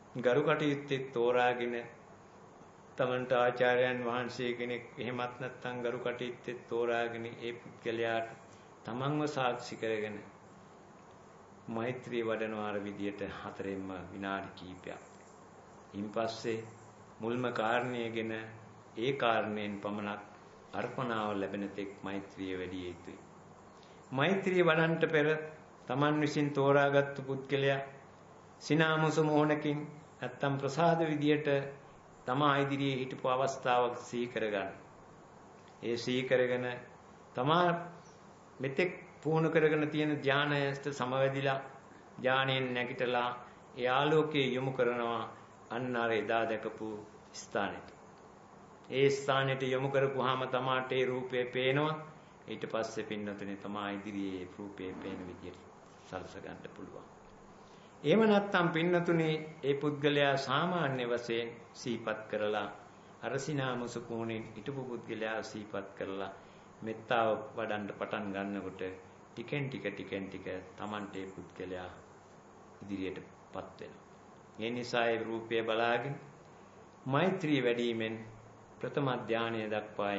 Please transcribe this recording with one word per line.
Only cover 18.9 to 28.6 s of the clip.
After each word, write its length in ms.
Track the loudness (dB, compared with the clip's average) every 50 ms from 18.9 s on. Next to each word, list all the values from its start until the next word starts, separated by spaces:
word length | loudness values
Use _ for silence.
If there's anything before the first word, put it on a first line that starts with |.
| -6
ඒ 180 | -2 0 0 0
කාරණයෙන් 600 | 2 2 2 2 2 2 0 -2 -2 -4 -4 -6
පමණක් 460 | -4 -4 -4 -4 -4 -4 -4 -4 -6 -8 -14 -18 -20 -20 -20 -20 -20 -20 -10
අර්පණාව 640 | -6 -4 -4 -4 -4 -4 -4 -2 -2 -2 0 0 0
ලැබෙන 320 | -2 -2 -2 -2 -4 -6 -6
තෙක් 200 | -6 -6 -8 -8 -8 -10
මෛත්‍රිය 540 | -10 -6 -6 -6 -8 -8 -10 -8 -6 -6 -4
වැඩි 260 | -6 -6 -6 -8 -8
යුතුයි. 360 | -8 -8 -10 -12 -14 -16 -16 -16 -18 -20 -20 -20 -20 -20 -20 -20 -20 -20 -20 -20 -20 -20 -20 -20 -14 -6
මෛත්‍රිය 560 | -2 0 2 2 2 2 2 2 4 6 6
වඩන්නට 400 | 6 6 6 6 4 4 2 2 4
පෙර 200 | 4 4 4 4 2 0 -2 -8 -12 -14 -20 -20 -20 -20 -6
තමන් 380 | -4 0 2 4 4 4 4
විසින් 260 | 2 2 2 2 0 2
තෝරාගත්තු 720 | 2 4 6 8 8 8 8 8 6 6 4 4 0 -8
පුද්ගලයා 600 | -4 -4 -4 -4 -2 0 0 2 4 4 4 2 0 -6 -10 -16 -20 -20 -20 -20 -20 -20 -20 -20 -20 -20 -20
සිනාමුසු 640 | -14